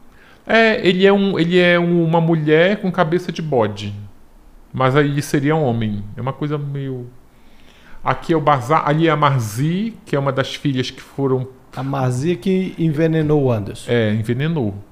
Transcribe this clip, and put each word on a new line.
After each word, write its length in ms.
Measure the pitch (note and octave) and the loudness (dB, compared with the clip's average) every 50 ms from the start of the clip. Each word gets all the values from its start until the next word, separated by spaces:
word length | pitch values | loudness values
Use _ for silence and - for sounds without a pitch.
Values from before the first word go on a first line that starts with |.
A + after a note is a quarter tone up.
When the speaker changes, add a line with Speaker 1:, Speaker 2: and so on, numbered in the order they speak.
| - - - - - - - - _ | -20 -20 -20 -20 -20 -20 -20 -16 _
Speaker 1:
É, 400 | - G#3+ A3+ A3+ A3 G#3+ - - | 0 2 4 4 4 2 2 2
ele 180 | F3+ F#3+ F#3 F#3+ | 2 2 4 4
é 60 | G3 | 4
um, 280 | G3+ G3+ G3 G3 F#3 - | 6 4 2 2 2 0
ele 200 | E3 E3+ F3+ F3+ | 0 2 4 4
é 200 | F3 F3 F3 F3 | 4 4 4 4
um, 240 | F3 F3 F3 E3+ E3 | 2 2 2 2 2
uma 180 | D#3+ E3+ E3+ | 2 2 2
mulher 560 | E3 E3 E3+ D#3+ D3+ D3+ D3+ D#3+ F3 F#3+ G#3+ | 2 2 2 2 2 4 4 4 4 4 2
com 140 | G#3 - F#3 | 0 -2 -2
cabeça 400 | F3 F#3 F3 D#3 E3+ F3+ F3+ - | 0 0 0 0 0 -2 -2 -4
de 100 | E3+ - | -8 -6
bode. 520 | E3 D3+ C#3 A#2+ G#2+ G#2 G2+ G2 G#2 G2+ G#2 G#2 G#2 G2+ - - - - - - - - - - - - | -4 -2 0 0 0 0 -2 -6 -8 -10 -10 -10 -14 -16 -18 -20 -20 -20 -20 -20 -20 -20 -20 -20 -20 -12
Mas 240 | - B2 C3 C3 C3 | -2 0 0 2 4
aí 100 | D3+ C#3+ | 2 2
ele 160 | D3 C#3+ D3 | 2 0 -2
seria 340 | C#3+ - - D3 C3+ D3 D#3 | -2 -2 -2 0 0 0 0
um 80 | D#3+ D3+ | 2 0
homem. 400 | B2 A#2 A#2 A2+ G#2+ G2+ G#2 G2+ G#2 - | 0 0 -2 -2 -4 -4 -6 -8 -10 -10
É 60 | - | -8
uma 120 | A2+ C3+ C3+ | -8 -8 -6
coisa 240 | - D#3 D3 D3+ | -6 -6 -6 -4
meio. 500 | D3 C#3+ C#3+ C#3+ C#3 C#3 C3+ C3 B2 B2 B2 - - - - _ - - - - - - - - - - - - - - | -6 -6 -6 -8 -8 -8 -8 -8 -10 -12 -14 -18 -20 -20 -20 _ -20 -20 -20 -20 -20 -20 -20 -20 -20 -20 -20 -16 -6 -2
Aqui 300 | B2+ C3+ - - - E3 | -2 -2 -2 0 0 0
é 40 | |
o 40 | D#3+ | 2
Bazar, 460 | C#3 D3+ D3 C3 A2+ B2 D#3 - - | 4 2 2 2 2 2 0 2 2
ali 200 | D3 D3 D#3+ E3 | 2 2 2 2
é 20 | D#3+ | 2
a 60 | D3+ | 2
Marzi, 800 | D3 D3 C#3 C3+ B2+ A2+ G#2 G2+ A#2+ C#3+ D#3+ F3 F#3+ A3 A3+ A3 - - | 4 2 2 2 2 -2 -2 -4 -2 -2 -2 0 -2 -4 -6 -8 -12 -8
que 100 | - D3 | -4 -2
é 40 | C#3+ | -2
uma 120 | C#3 C#3 | 0 0
das 220 | B2+ C#3 C3+ - - | -2 -2 -2 -4 -6
filhas 380 | - - C#3+ C3 B2+ B2+ - | -4 -4 -2 -2 -2 -4 -4
que 100 | - - | -8 -14
foram 460 | - - - - C#3 C3 C3 B2+ B2+ - - - - - - | -20 -14 -6 -4 -2 0 0 -2 -2 -8 -12 -20 -20 -16 -12
Speaker 2:
A 60 | C#3 | -8
Marzi 540 | C3 C3+ C#3 C#3 B2+ B2+ B2 B2+ C#3+ F3 F3+ | -6 -4 -4 -2 -2 -2 -2 -2 -2 -2 -4
que 400 | F3 - G3 F#3 F#3 F#3+ - - | -2 -2 0 0 0 -2 -4 -4
envenenou 680 | - E3 E3 C#3+ D3 E3 D#3+ D#3+ D#3+ D3+ D3+ D3+ D3 C3+ | -2 -2 0 0 2 0 2 2 0 2 2 2 2 2
o 60 | B2+ | 2
Anderson. 400 | A#2 G#2+ G2 F#2+ - - - - | 0 -2 -4 -6 -10 -12 -4 -2
Speaker 1:
É, 220 | A#2+ A#2+ A2 G#2+ G#2 | 0 2 2 2 0
envenenou. 640 | A2 G#2+ A#2+ A#2+ B2+ D3 D#3+ E3+ D#3 A#2 G2+ G2 G2 - - | 0 -2 -2 -2 -2 -2 -2 -2 -2 -4 -4 -6 -8 -14 -18